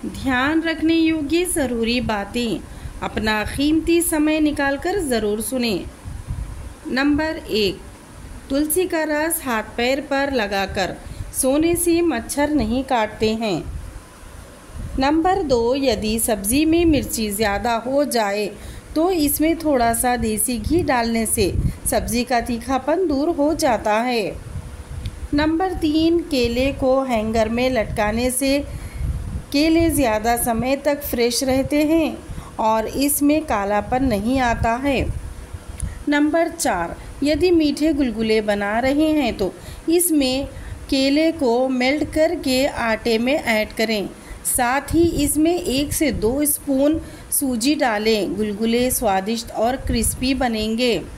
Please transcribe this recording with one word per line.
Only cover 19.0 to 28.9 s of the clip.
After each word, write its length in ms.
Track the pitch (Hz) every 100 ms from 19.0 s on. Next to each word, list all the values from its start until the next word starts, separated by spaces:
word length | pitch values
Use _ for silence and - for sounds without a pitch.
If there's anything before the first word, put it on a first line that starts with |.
| 339
इसमें 440 | 359 285 - 311 330
थोड़ा 340 | 311 269 233 233
सा 200 | 247 247
देसी 400 | 226 214 - 240
घी 240 | 214 330
डालने 420 | 294 254 233 226 220
से 240 | - 185 - - - -
सब्ज़ी 360 | 233 196 226 240
का 160 | 247
तीखापन 640 | 233 233 233 269 269 330 359
दूर 220 | 269 311
हो 220 | 285 294 320
जाता 380 | 311 214 220
है। 420 | 214 247 240 180 - - - - - - - - - -
नंबर 400 | 294 311 330 381 349
तीन, 440 | 311 311 320 339
केले 500 | 330 262 240 240 269
को 280 | 269 269 262
हैंगर 460 | 262 233 214 220 220
में 200 | 233 254
लटकाने 580 | 254 208 - 208 220 254
से 260 | 247 269 285 285 - -